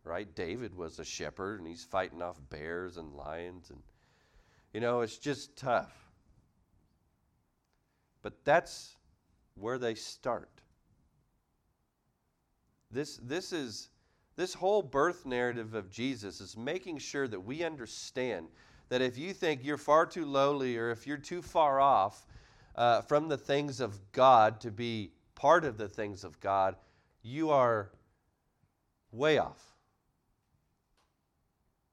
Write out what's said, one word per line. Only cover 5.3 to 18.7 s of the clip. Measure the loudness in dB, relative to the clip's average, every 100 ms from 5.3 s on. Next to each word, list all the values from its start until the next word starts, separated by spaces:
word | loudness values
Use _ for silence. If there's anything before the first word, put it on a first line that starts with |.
| -6 -10 -8
tough. | 0 0 0 -10 -20 _ _ _ _ _ _ _ _ _ _ _ _ _ _ _ _ _ _ _ _ _
But | -14 -4
that's | 2 2 2 -8 -18 -20 _ _ _ _ _ -10
where | -6 -2
they | -2 -4
start. | -8 -8 -4 -4 -6 _ _ _ _ _ _ _ _ _ _ _ _ _ _ _ _ _ _ _ _ _ _ _ _
This, | -6 -6 -8
this | -6 -6 -4
is, | -6 -6 -10 -16 _ _ _ _ -6
this | -6
whole | -2 2 2
birth | 2 2 2 0 -4
narrative | 0 0 -2 -6
of | -8 -8
Jesus | -6 -4 -4 -10 -12
is | -14 -10
making | -6 -6 -8 -12
sure | -6 -4 -4
that | -6
we | -8 -6
understand | -6 -6 -12 -14 -10 -4 -4 -4 -8 -18 -20